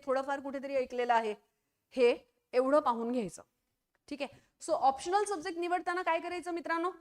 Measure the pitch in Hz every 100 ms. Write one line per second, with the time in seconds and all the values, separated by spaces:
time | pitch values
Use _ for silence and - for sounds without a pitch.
0 | 285 262 269 277 269 269 277 277 254 247
1 | 240 226 220 208 _ _ _ _ _ 262
2 | 240 302 _ _ _ 254 262 302 294 233
3 | 233 247 190 - - _ _ _ _ _
4 | - 277 262 - _ _ - 311 262 269
5 | 349 403 403 359 370 339 349 359 359 349
6 | 349 330 349 359 349 339 302 330 349 359